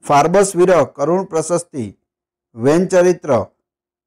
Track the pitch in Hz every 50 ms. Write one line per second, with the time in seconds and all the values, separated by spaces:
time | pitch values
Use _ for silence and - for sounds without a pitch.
0 | _ - 147 143 147 160 175 202 202 190 - 170 180 180 185 165 135 - _ -
1 | 139 147 175 190 190 190 - 160 156 - - 170 - _ - 151 113 101 - _
2 | _ _ _ _ _ _ _ _ _ _ _ 117 113 135 151 170 190 180 185 180
3 | 175 185 180 170 - 156 135 110 95 - _ _ _ _ _ _ _ _ _ _
4 | _